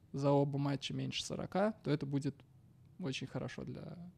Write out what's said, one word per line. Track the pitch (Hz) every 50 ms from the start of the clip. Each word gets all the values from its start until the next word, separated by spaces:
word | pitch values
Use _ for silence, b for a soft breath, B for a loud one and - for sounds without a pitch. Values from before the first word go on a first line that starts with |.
| - - -
за | 139 139 143
оба | 143 143 143 139 139 139
матча | 143 143 143 135 - - 143
меньше | 135 135 131 131 - -
сорока, | - - - - - - 185 202 214 220 - -
то | 143
это | 143 147 143
будет | 139 139 139 135 139 135 - - - - - - - - - - - - -
очень | 185 135 131 - 139 135
хорошо | - 131 127 131 - - 131
для | - 123 - - - - - 175 180 -